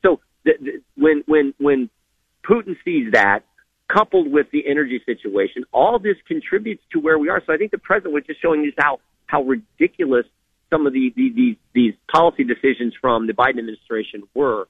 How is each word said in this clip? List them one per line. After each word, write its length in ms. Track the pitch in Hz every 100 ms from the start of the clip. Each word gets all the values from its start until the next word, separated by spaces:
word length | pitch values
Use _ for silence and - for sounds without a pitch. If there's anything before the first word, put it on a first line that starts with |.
So 180 | 190 160 _ _
th-, 140 | 156 156
th-, 220 | 139 139 _ -
when, 280 | 151 151 147
when, 260 | 156 139 -
when 320 | 143 139 120 _ _ _ _ _
Putin 340 | - 233 196 175
sees 280 | - 160 127
that, 300 | 151 143 202 _ _ _ _ _
coupled 440 | 208 214 190 151
with 180 | 147 139
the 160 | 147 143
energy 340 | 143 139 123
situation, 600 | - 113 107 98 98 - 127
all 260 | 120 180 240
this 180 | 202 190 _
contributes 560 | 165 - 196 220 208 _
to 80 | 165
where 180 | 151 156
we 100 | 147
are. 140 | - -
So 60 |
I 40 | 156
think 120 | 214
the 80 | -
president 360 | - 202 185
was 100 | 147
just 160 | 139 156
showing 260 | 170 156 147
us 60 | 143
how, 200 | 147 135 _ _ -
how 160 | 147
ridiculous 840 | 131 123 - _ 180 - 156 123 - _ _ _ _
some 160 | 165 143
of 60 |
the, 200 | 131 127
the, 160 | 120 131
these, 260 | 117 123 110 _
these 200 | 120 117 - -
policy 340 | 156 170 -
decisions 500 | 127 120 135 123 120 -
from 260 | 127 117 113
the 60 |
Biden 240 | 107 123 123
administration 640 | 113 110 _ 113 107 104 101
were. 340 | 127 143 107 92